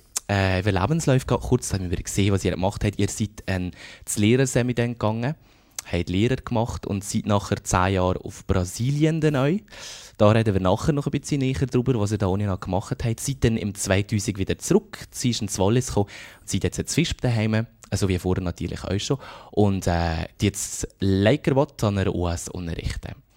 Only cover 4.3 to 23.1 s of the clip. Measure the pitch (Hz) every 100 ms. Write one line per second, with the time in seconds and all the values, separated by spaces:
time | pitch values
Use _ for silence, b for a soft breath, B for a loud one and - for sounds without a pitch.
4.3 | 127 135 127 123 120 120 120 107 113 120
5.3 | 160 b b b b - 85 87 90 117
6.3 | 127 - - 120 - - 101 - 110 104
7.3 | 104 - 104 - 95 92 95 90 90 -
8.3 | - - 95 90 - 120 147 156 160 156
9.3 | 143 135 196 - B B B B B 104
10.3 | 113 113 95 92 98 - 143 143 143 -
11.3 | 147 131 135 131 123 123 123 101 107 98
12.3 | 95 104 90 - 90 - - 120 113 -
13.3 | 135 120 113 104 95 - 98 104 110 -
14.3 | 95 95 92 - 185 - - - - 123
15.3 | 117 104 - 95 123 127 - 101 B B
16.3 | B - 101 90 - - - 170 - 127
17.3 | 113 110 110 117 - - 101 98 90 92
18.3 | 90 90 - 82 82 - 101 - 135 B
19.3 | B B - 104 98 92 85 85 80 -
20.3 | - 101 - - - - - 98 95 101
21.3 | 147 - 135 147 - 110 101 92 87 87
22.3 | 85 - - 85 82 - - -